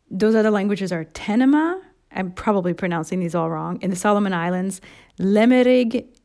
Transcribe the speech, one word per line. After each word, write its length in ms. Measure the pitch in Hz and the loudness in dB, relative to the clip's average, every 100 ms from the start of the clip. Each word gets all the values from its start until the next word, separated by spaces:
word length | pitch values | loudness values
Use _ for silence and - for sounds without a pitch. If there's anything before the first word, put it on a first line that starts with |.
| - | -12
Those 280 | 185 214 220 | -2 2 2
other 160 | 214 | 2
languages 400 | 208 202 202 185 | 0 -2 -4 -4
are 120 | 165 156 | -6 -10
Tenema, 720 | - - 214 262 302 330 370 - _ _ | -10 -2 2 4 4 2 -4 -10 _ _
I'm 200 | - 180 | -8 -8
probably 420 | - 220 202 175 | -4 0 0 0
pronouncing 460 | 165 180 170 160 185 | -2 -4 -4 -4 -4
these 140 | 170 | -2
all 160 | 170 165 | -2 -2
wrong, 280 | 156 165 180 | -4 -6 -6
in 100 | 185 | -4
the 60 | 180 | -2
Solomon 360 | 208 208 196 | 0 2 0
Islands, 480 | 175 170 185 190 185 - - _ - | 0 -2 -2 -4 -8 -16 -20 _ -4
Lemerig 880 | 190 208 233 254 247 254 233 233 - _ | 0 4 4 4 6 4 2 -2 -6 _